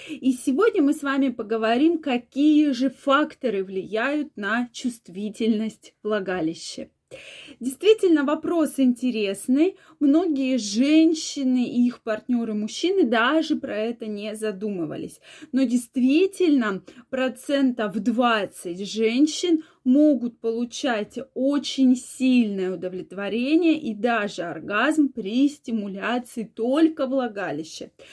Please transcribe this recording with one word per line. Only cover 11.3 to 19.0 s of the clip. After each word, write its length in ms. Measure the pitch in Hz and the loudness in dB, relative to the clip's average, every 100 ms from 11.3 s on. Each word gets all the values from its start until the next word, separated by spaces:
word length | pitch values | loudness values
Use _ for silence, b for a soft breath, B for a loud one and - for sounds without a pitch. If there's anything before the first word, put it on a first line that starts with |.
| 285 254 254 233 | -4 0 0 0
и 200 | 247 247 | 2 0
их 180 | - | 0
партнёры-мужчины 1000 | 226 220 - 240 226 208 214 - 339 392 | -6 -6 -2 -2 -2 -4 -6 -4 0 2
даже 540 | 247 233 240 320 311 247 | 2 2 2 2 0 -2
про 180 | 240 208 | -4 -4
это 300 | 226 233 220 | -4 -6 -8
не 280 | 208 214 | -8 -8
задумывались. 840 | 214 214 190 214 185 151 - 180 - B B B | -6 -6 -6 -6 -6 -6 -8 -12 -14 B B B
Но 120 | 254 | 0
действительно, 1200 | 254 247 - 262 254 302 392 - 349 285 214 190 - B B | 2 0 -2 0 4 4 2 2 2 4 2 -4 -10 B B
процентов 880 | 254 262 - - 277 262 240 208 208 | -4 -2 -4 -2 0 2 0 -4 -2
двадцать 880 | 202 226 240 214 185 - 180 180 196 | 0 2 2 2 0 -6 -10 -8 -6
женщин 800 | 208 | 0